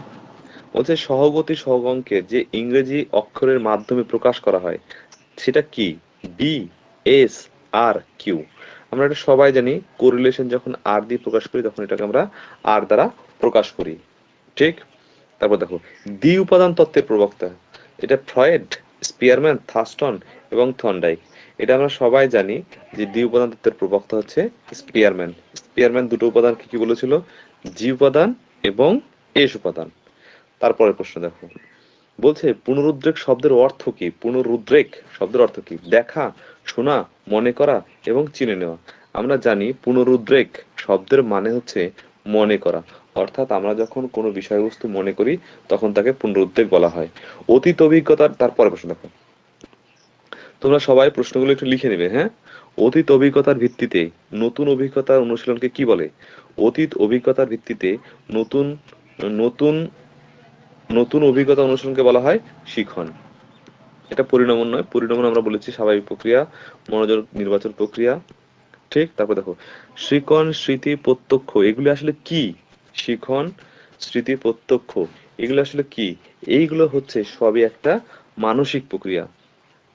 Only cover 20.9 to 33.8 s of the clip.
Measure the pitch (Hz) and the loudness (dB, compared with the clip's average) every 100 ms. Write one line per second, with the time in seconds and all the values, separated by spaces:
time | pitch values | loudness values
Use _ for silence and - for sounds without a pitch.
20.9 | 92 85 82 _ - - - 113 131 139 | -2 -2 -4 _ -20 -20 -8 0 2 2
21.9 | - 123 131 131 117 98 113 - - - | 0 2 4 2 2 0 -4 -10 -20 -18
22.9 | - 101 110 120 120 120 110 110 - 95 | -8 -6 -2 0 0 0 -2 -4 -2 -2
23.9 | 98 - 110 104 - 220 _ - - - | -2 -2 -6 -4 -4 -4 _ -20 -20 -6
24.9 | 117 104 92 87 87 _ - _ - 120 | 2 2 2 -8 -10 _ -20 _ 0 2
25.9 | 123 123 113 117 113 120 117 - 120 113 | 2 -2 0 2 4 2 0 -6 -4 -2
26.9 | 117 127 151 175 - - _ - - 113 | -2 0 -2 -2 -20 -20 _ -20 -8 -4
27.9 | 127 139 143 202 247 _ _ 101 101 143 | 2 2 4 0 -2 _ _ 0 4 2
28.9 | 254 - _ _ - 135 110 90 82 82 | 2 -4 _ _ 0 2 0 -8 -8 -12
29.9 | _ _ _ _ _ _ - 117 - 110 | _ _ _ _ _ _ -2 -2 2 2
30.9 | 95 92 82 85 - 85 - _ _ _ | 2 -6 -10 -12 -12 -20 -20 _ _ _
31.9 | _ _ - 147 151 151 - - 139 147 | _ _ 0 2 2 -2 -2 -2 0 0
32.9 | 143 147 160 - 123 143 123 131 - | 0 -2 -4 -2 0 2 4 2 0